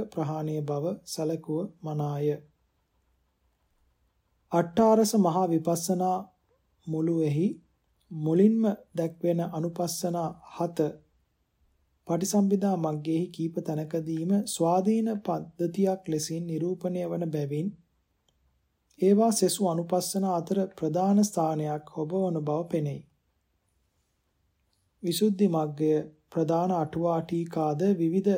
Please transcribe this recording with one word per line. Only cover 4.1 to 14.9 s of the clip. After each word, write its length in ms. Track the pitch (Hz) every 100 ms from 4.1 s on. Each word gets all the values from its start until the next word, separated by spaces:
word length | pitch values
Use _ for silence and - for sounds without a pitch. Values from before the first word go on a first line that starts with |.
| _ _ _ _
අට්ඨාරස 640 | 170 170 - 220 220 214 220
මහා 300 | 175 175 180
විපස්සනා 680 | 165 165 170 180 180 185 185 - _ _ _ _ _ 165
මුළුවෙහි 600 | 156 165 165 156 147 214 - _ _ _ _ -
මුලින්ම 520 | 160 156 170 214 226 220 202 -
දැක්වෙන 540 | 170 165 - 175 170 170
අනුපස්සනා 840 | 160 170 170 170 - 180 170 160 - -
හත 400 | - 170 170 151 - _ _ _ _ _ _ _ _ _ _ -
පටිසම්භිදා 680 | 165 196 208 196 202 196 170
මග්ගයේහි 480 | 160 151 156 160 180
කීප 300 | - 165 165
තැනකදීම 720 | 165 156 156 165 160 160 175 202
ස්වාධීන 680 | 208 - 165 185 196